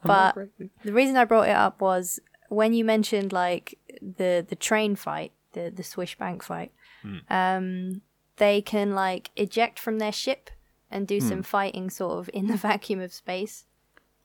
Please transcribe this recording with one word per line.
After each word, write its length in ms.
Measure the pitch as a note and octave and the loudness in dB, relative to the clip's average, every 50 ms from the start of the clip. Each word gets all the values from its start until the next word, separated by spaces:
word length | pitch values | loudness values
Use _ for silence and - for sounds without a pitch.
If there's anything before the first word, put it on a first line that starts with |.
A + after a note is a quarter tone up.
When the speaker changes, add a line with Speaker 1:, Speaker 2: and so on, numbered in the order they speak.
| - | 2
Speaker 1:
not 0 | |
Speaker 2:
but 280 | - G3+ F#3+ F#3+ F#3+ - | 4 6 6 6 4 2
Speaker 1:
crazy. 360 | G3 G3 G3 _ - F#3 F#3+ _ _ - | 0 -6 -12 _ -16 -16 -16 _ _ -6
Speaker 2:
the 80 | G#3 | 0
reason 240 | G#3 A#3+ C4+ C4+ C4 | 2 4 4 4 6
I 80 | B3+ A#3+ | 4 6
brought 240 | G#3+ A#3 A3 - - | 6 6 6 6 6
it 80 | G#3 | 6
up 240 | - G3+ F#3+ - - | 4 4 4 2 2
was 400 | G3 F#3+ F#3 F#3 F3+ F3+ - - _ _ _ _ _ - | 0 2 2 2 0 -4 -8 -10 _ _ _ _ _ -2
when 240 | G#3 G#3+ G#3+ A3+ A3+ | 2 2 4 4 4
you 100 | A#3 A3+ | 4 4
mentioned, 480 | A3 A3 A3 G#3 - A3+ G3+ G3 F#3+ | 4 4 2 2 2 0 0 0 0
like, 460 | G3 F3+ F3+ F3+ F3+ E3+ - - - _ _ - - - | 0 0 0 0 0 -2 -6 -10 -20 _ _ -20 -20 -16
the, 420 | - F#3+ F#3 - F#3 F3+ F3 F3 E3+ | -16 -10 -4 -2 0 2 2 2 0
the 100 | - F3+ | -4 -8
train 380 | - - - A3 G#3+ G#3+ G#3 G3+ | -6 -2 0 2 2 2 0 -2
fight, 380 | - - - D3+ D#3 D#3 - _ _ _ _ | -2 -4 -6 -6 -6 -8 -12 _ _ _ _
the, 200 | - F3 F3 E3+ F3+ | -10 -10 -10 -8 -8
the 80 | F3+ | -10
Swish 360 | F3+ - - F#3 F3+ F3 - - | -12 -10 -8 -8 -8 -8 -8 -8
bank 240 | - F#3 F3+ F#3 | -8 -8 -8 -8
fight. 300 | - - E3+ E3 - - _ _ _ - - _ | -10 -10 -10 -10 -10 -14 _ _ _ -20 -20 _
Speaker 3:
Hmm. 140 | - - G3 E3 - - | -14 -12 -12 -10 -6 -2
Speaker 2:
Um, 720 | - F#3 F#3 F#3 F#3+ F#3 F#3 F#3 F#3 F#3 F#3 F#3 F#3+ G3+ - _ _ _ _ _ _ | 0 0 2 2 0 0 -2 -4 -6 -6 -6 -6 -8 -10 -12 _ _ _ _ _ _
they 240 | - G#3 G3+ G3+ G3+ | 2 4 4 4 2
can, 340 | G#3 - A3 G#3 G3+ G#3 G3 | 0 0 0 0 0 0 0
like, 360 | F#3+ F#3+ F#3 F#3 - - - - | 0 0 0 -2 -4 -8 -8 -6
eject 420 | - G#3 F#3 - A3+ A#3 A3+ - - | -4 -4 -2 0 0 0 0 -2 -6
from 220 | - A3+ A3 A3 | -6 -4 -4 -2
their 120 | G#3+ G#3+ | -2 -4
ship 380 | G3+ - - C4 C4+ - - - - - _ _ _ _ _ - | -4 -4 -4 -4 -4 -4 -8 -20 -20 -20 _ _ _ _ _ -10
and 160 | - G3 G3+ F#3+ | -8 -6 -4 -2
do 100 | G3+ G3+ | 0 0
Speaker 1:
Hmm. 100 | - A3 | 0 0
Speaker 2:
some 140 | G3 F#3+ | -2 -4
fighting 460 | F#3+ - - G3+ G3 F#3+ - F#3 F#3 F#3 | -4 -2 -2 0 0 -2 -4 -6 -8 -8
sort 300 | - - F#3+ E3+ D#3+ F3 | -6 -4 -4 -4 -4 -6
of 120 | F3+ - - | -8 -8 -6
in 140 | G3 F#3+ G#3+ | -4 -2 -2
the 80 | A3+ | -2
<laughs> 120 | G3 - G#3+ | 0 0 0
vacuum 320 | A3 G#3+ - - G3+ F#3+ | -2 -2 -2 -4 -6 -6
of 120 | F#3 F3+ - | -6 -10 -14
space, 500 | - - - F3+ F#3 G#3 - - - - _ _ _ _ _ _ _ _ _ _ _ | -14 -10 -8 -6 -6 -6 -8 -10 -14 -20 _ _ _ _ _ _ _ _ _ _ _